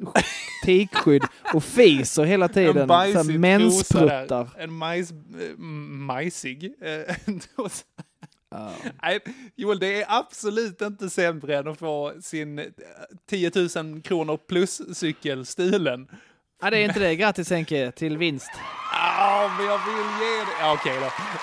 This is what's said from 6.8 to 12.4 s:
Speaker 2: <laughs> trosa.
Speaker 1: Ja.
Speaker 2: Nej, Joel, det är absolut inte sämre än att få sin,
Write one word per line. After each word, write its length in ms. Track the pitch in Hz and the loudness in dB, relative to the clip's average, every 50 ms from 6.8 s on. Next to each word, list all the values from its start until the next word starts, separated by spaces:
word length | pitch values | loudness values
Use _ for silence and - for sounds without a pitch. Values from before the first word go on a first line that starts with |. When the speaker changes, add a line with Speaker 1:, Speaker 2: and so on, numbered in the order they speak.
| - 160 156 156 156 175 175 - - 214 202 | -10 -8 -8 -8 -8 -8 -10 -8 -6 -8 -8
Speaker 2:
<laughs> 220 | 170 - - _ | -8 -12 -12 _
trosa. 280 | - 220 185 - - - _ _ - - - _ _ - - _ _ _ _ | -8 -8 -8 -8 -12 -14 _ _ -20 -20 -20 _ _ -20 -20 _ _ _ _
Speaker 1:
Ja. 200 | - - 110 104 85 85 - 233 135 135 - | -16 -14 -14 -12 -14 -12 -12 -14 -12 -6 -4
Speaker 2:
Nej, 180 | 165 190 208 - - 254 262 262 202 _ | -2 -2 -2 -6 -10 -16 -18 -20 -20 _
Joel, 220 | - 202 208 208 185 | -6 -2 -2 -2 0
det 240 | 185 190 202 208 202 | 0 -2 -2 -2 -2
är 40 | - | 0
absolut 720 | 208 247 - - - - - 208 202 226 233 214 175 - 208 | -2 -2 -2 -4 -10 -8 -6 -4 -2 -2 -4 -4 -6 -6 -8
inte 280 | 208 202 202 202 180 | -8 -6 -8 -10 -6
sämre 480 | - - 175 170 165 151 139 139 147 143 | -2 0 0 0 0 -2 -4 -2 -2 -2
än 100 | 139 156 | -2 -4
att 100 | 156 - | -8 -8
få 340 | 165 160 151 147 143 147 147 165 | -6 -4 -4 -4 -4 -6 -8 -12
sin, 380 | - - - 156 | -14 -10 -8 -8